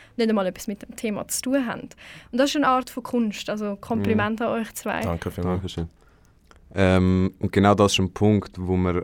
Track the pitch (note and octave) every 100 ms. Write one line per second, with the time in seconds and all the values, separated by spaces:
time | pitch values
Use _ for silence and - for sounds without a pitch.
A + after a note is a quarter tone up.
0 | - - A3+ A3 F#3 F3+ - G3+ - -
1 | A3+ G3+ - - - C#4 A#3 - - -
2 | - - - A#3+ F#3+ D4+ B3+ B3+ B3+ -
3 | - B3 A3+ G3 - G#3 G#3 G3+ - A3+
4 | G3+ G#3+ G#3 A3 A3+ A3+ A3 - - -
5 | - E2+ - F2 F2+ F2+ F2+ - E2 _
6 | _ _ _ _ _ - - F#2+ F#2+ F#2
7 | F#2 F#2 F#2 - G2 - G2 G2+ G2+ -
8 | F#2 - G#2 G#2 - - F2+ F#2 F#2 F2